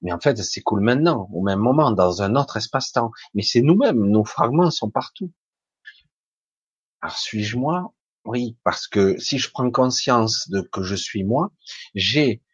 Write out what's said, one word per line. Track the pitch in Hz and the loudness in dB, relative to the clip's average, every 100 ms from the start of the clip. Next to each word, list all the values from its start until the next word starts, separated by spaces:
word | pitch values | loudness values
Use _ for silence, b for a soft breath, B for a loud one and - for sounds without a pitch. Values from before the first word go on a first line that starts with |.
Mais | 90 | -8
en | 87 | -2
fait, | 143 117 | 0 0
c'est | 92 - | -4 -6
cool | - 101 | -2 0
maintenant, | 107 127 170 131 95 | 2 2 2 0 -4
au | 90 | -4
même | 98 98 | -2 0
moment, | 113 143 143 | 2 4 2
dans | 98 90 90 | 4 2 2
un | 101 123 | 0 0
autre | 139 110 | 0 -4
espace-temps. | - 131 - - 117 B B 101 | -4 -4 -2 -2 -2 B B -4
Mais | |
c'est | 104 120 | 0 2
nous-mêmes, | 139 190 269 131 101 | 6 4 4 2 4
nos | 107 104 | 4 2
fragments | - 120 147 175 | 0 0 2 2
sont | - 110 | 0 -4
partout. | 127 - - 180 - _ _ _ _ - B _ _ _ _ _ _ _ _ _ _ | -4 -6 -10 -12 -12 _ _ _ _ -20 B _ _ _ _ _ _ _ _ _ _
Alors, | - - | -12 -10
suis-je | - 107 104 120 | -8 -6 -4 -2
moi ? | 135 175 180 _ _ _ 110 | -2 -2 -6 _ _ _ -8
Oui, | 120 120 117 | -6 -6 -2
parce | - - - | -2 -2 -2
que | 104 98 92 | 2 2 2
si | - 139 | -4 -4
je | - | -4
prends | - 123 | -2 -2
conscience | 120 127 127 - 123 110 - - | 2 2 0 2 2 2 -2 -4
de | 98 | -6
que | 90 - | -4 -6
je | 92 95 | -4 -4
suis | - 101 | -4 -4
moi, | 95 120 - - B B B | 0 0 -2 -6 B B B
j'ai | 101 90 139 139 113 _ | -4 0 2 2 0 _